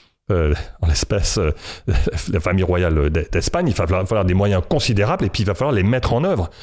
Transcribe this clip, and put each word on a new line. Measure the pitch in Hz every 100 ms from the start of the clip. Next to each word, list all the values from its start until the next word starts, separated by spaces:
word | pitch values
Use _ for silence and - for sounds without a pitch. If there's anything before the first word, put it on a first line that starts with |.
| _ _ -
euh, | 90 78 73 - -
en | 82
l'espèce, | 73 - 104 - 110
euh, | 80 - - - -
<laughs> | - - - -
la | 92
famille | 90 95
royale | 90 87 87 82 73
d'E-, | 80 76
d'Espagne, | 87 - 170 175
il |
va | 101 85
falloir, | 92 98
falloir | 107
des | 92 92
moyens | 101 95 -
considérables | 156 - 101 107 185 98
et |
puis | -
il | 101
va | 95
falloir | 139
les | 113
mettre | 98 127 -
en | 120
œuvre. | 180 139 85 -